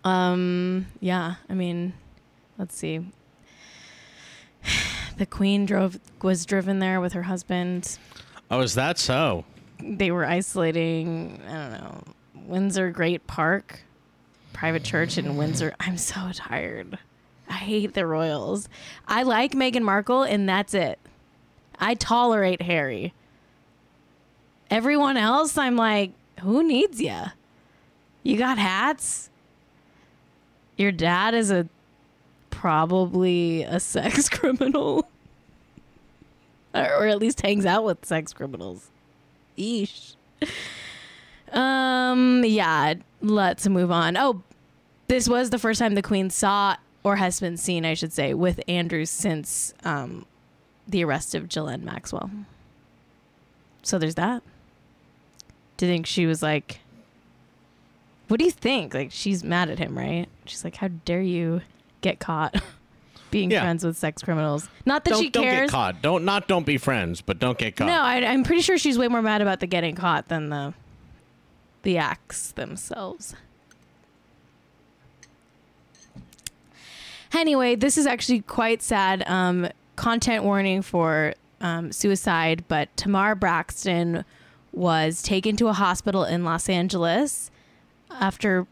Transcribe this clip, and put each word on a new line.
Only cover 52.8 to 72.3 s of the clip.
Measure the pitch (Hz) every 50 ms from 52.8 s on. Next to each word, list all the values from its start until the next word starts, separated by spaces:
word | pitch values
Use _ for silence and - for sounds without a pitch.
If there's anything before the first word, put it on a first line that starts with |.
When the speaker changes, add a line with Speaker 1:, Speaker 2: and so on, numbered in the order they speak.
| _ _ _ _ _ _ _ _ _ _ _ _ _ _ _ _ _ _ _ _
Speaker 1:
So | - - - 185
there's | 160 156 160
that. | 170 170 208 247 240 _ - - - _ _ _ _ _ _ _ _ _ _ _ _ _ _ _ - - - - _ _ _ _
Do | - 180
you | 175
think | 175 170 160
she | - - 196 175
was | 160 160 151
like, | 156 156 151 147 - - - - _ - - - - _ _ _ _ _ _ _ _ _ _ _ _ _ _ _ _ _ _ _ _ _ _ _ _ -
what | 214 233
do | 320
you | 359
think? | - - - 233 269 233 165 113 -
Like, | 131 139 139
she's | - - - 196 196 180 -
mad | 151 170 175 180 156
at | - 175
him, | 175 - - -
right? | 127 135 165 170 175 - - _ _
She's | - - - -
like, | 170 -
"How | - 196 190
dare | 175 160 _ - 175 180
you | 190 185 180 170 170 165 165 175 - - _ _ _ _ _ _
get | - 196 - -
caught | - - 160 156 156 139 - 190 - - - - _ _ _
<laughs> | _ _ _ _ - - -
being | - 208 190 180
Speaker 2:
Yeah. | 220 185
Speaker 1:
friends | 185 175 170 165 180
with | 165 165 -
sex | - 156 151 -
criminals?" | - - 165 156 156 151 143 151 165 - - - -
Not | 262 277 302 -
that | 339
Speaker 2:
Don't, | - 214
Speaker 1:
she | 339 277
Speaker 2:
don't | - 233 233
get | 254 254
Speaker 1:
cares. | 254 269 285
Speaker 2:
caught. | - 135 110 92 90 82
Don't, | - 151 180 175 165
not | 196 196 202 185 -
don't | 190 175 156
be | 147 147 131
friends, | - 139 131 113 90 85 87 -
but | - - 98 -
don't | 131 127 123 -
get | 120 110 -
caught. | - - 320
Speaker 1:
No, | 349 330
I, | 277 247 247 247 247
I'm | - 254 269
pretty | 254 - 339 339
sure | 339 - 381 330
she's | - 294 254 233
way | 254 240
more | 240 233
mad | 220 220 214 214
about | 208 196 190 180
the | 190
getting | 175 185 175 170 165 147
caught | 175 180 175 160 147 - -
than | 170 160 151 151
the, | 147 143 143 143 175 - - - - - - - - - _ _ _ _ _ _ _ _ _ _ _ _
the | - 202 180 170
acts | 151 - - - _ _